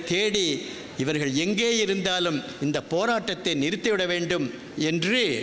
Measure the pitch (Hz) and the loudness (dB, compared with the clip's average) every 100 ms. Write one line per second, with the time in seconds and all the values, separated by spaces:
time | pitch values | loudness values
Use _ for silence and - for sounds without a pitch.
0 | - 175 214 208 170 131 - - - - | -2 0 2 2 0 0 -4 -12 -12 -2
1 | 135 151 143 135 175 208 233 233 196 196 | 0 2 2 2 2 2 2 2 2 0
2 | 185 185 175 147 - - 143 151 - 165 | 0 0 0 0 -4 -4 -2 -2 0 0
3 | 226 226 202 185 180 147 147 196 233 202 | 2 0 -2 -4 0 0 0 0 0 2
4 | 180 175 170 175 131 - - - 151 165 | 2 0 0 0 -2 -6 -10 -2 0 2
5 | 175 247 202 113 | 2 2 2 0